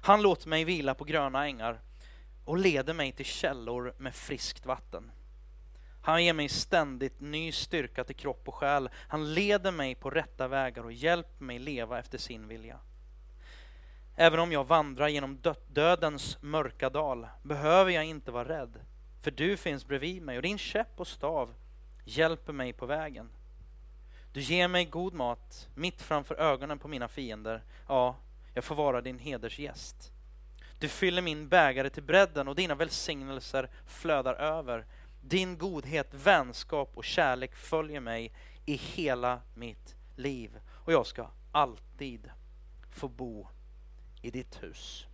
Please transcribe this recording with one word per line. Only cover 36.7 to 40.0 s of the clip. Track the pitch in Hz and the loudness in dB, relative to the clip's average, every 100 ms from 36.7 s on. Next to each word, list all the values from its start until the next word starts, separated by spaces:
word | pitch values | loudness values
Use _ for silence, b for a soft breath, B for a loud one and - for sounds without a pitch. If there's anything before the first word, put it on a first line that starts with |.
| 147 107 - | -4 -4 -6
och | |
kärlek | 113 - 151 127 127 - | -2 4 4 4 -2 -8
följer | - 160 156 147 | -2 0 0 -6
mig | 117 113 113 B B B - | -6 -6 -6 B B B -4
i | 143 | -4
hela | - - 156 123 123 123 - | -4 -2 0 2 0 -2 -8
mitt | 113 117 110 - - | -14 -12 -12 -18 -18